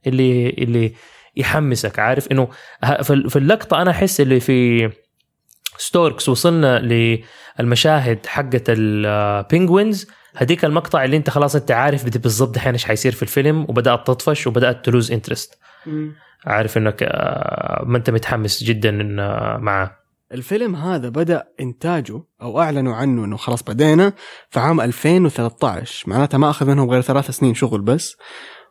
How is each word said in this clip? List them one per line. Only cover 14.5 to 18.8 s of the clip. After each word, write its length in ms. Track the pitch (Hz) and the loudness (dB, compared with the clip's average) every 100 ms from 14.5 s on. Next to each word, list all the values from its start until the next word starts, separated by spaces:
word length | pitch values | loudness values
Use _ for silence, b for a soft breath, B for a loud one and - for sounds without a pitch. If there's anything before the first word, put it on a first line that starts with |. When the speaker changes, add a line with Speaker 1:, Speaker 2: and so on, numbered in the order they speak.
| 120 123 120 - | 2 0 0 2
Speaker 1:
تلوز 260 | 120 113 | 2 2
interest. 460 | 117 - - - _ b b 160 | -4 -6 -8 -10 _ b b -10
Speaker 2:
مم. 300 | 151 151 151 b b - | -8 -8 -12 b b -2
Speaker 1:
عارف 320 | 104 107 113 | 0 0 0
إنك، 260 | 107 104 | 0 0
آه، 800 | - - - - - - 50 50 - | -2 -2 -2 -2 -4 -6 -4 -4 0
ما 120 | 120 | 0
أنت 120 | 120 | 0
متحمس 540 | 113 - 117 104 - | -2 0 -2 -2 -4
جدا 260 | 113 107 | -2 0